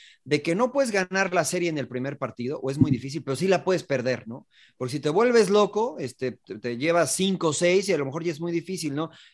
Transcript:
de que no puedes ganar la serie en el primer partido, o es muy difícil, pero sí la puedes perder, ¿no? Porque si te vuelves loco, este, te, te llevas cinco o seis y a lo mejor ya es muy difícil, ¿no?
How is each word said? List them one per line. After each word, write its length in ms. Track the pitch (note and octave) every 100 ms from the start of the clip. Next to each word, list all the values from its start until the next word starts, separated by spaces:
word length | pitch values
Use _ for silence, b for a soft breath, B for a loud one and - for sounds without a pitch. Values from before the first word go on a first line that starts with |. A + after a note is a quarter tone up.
| b b
de 180 | C3 D3
que 140 | D#3 F3
no 160 | B3
puedes 200 | C#4 C4
ganar 420 | G3+ F#3 F#3+ F#3+
la 120 | F3+ D#3
serie 240 | F3+ E3+
en 80 | D#3
el 100 | B2
primer 300 | B2 C3+ C#3+
partido, 420 | B2 - A#2+ D3
o 80 | C3+
es 60 | C#3
muy 140 | D#3
difícil, 320 | B2 C3+ D#3
pero 120 | - C3+
sí 120 | F#3+
la 160 | F3
puedes 200 | F#3 F3+
perder, 440 | - C3+ B2 B2 -
¿no? 200 | B2 - b b b
Porque 160 | B2+
si 60 | C#3
te 100 | D3
vuelves 400 | E3 A#3+ A#3 F#3+
loco, 480 | G#3 G3+ G#3 A#3+ D4+
este, 400 | C3 - B2+ - -
te, 140 | G#2+
te 180 | B2 A#2+
llevas 380 | D#3 E3+ D3+ -
cinco 340 | F#3+ F#3 E3
o 40 |
seis 340 | C#3+ F3 F#3 G3
y 40 |
a 40 | D#3+
lo 80 | C3+
mejor 180 | D3
ya 80 | E3+
es 100 | D3
muy 100 | E3+
difícil, 440 | E3+ F3+ F#3 D#3 C#3
¿no? 140 | D#3+ b b